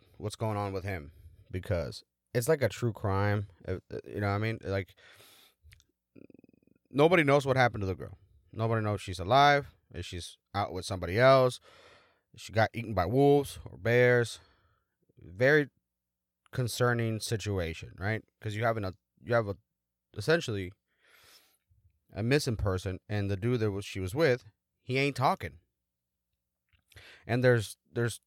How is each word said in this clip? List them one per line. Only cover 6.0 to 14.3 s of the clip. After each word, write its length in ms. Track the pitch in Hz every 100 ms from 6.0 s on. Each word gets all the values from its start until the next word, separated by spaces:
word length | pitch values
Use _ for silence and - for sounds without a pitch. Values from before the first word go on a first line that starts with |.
| _ - - - _ _ _ _ _
nobody 320 | 127 160 180
knows 200 | 143 143
what 120 | 135 127
happened 240 | 120 110
to 80 | 98
the 80 | 80
girl. 200 | 64 - _ _ _
Nobody 320 | - 113 113
knows 120 | 107 101
if 40 |
she's 160 | - 90
alive, 480 | 90 131 143 143 139 - _
if 140 | - 85
she's 320 | 90 - - _
out 180 | 98 104
with 120 | 90
somebody 340 | - 95 85 98
else, 400 | 131 135 127 - _ - - - _ _ _
if 60 | -
she 120 | -
got 180 | 104 107
eaten 220 | - 107
by 120 | 98 87
wolves 520 | 127 143 143 135 -
or 120 | - -
bears. 600 | 104 120 123 123 117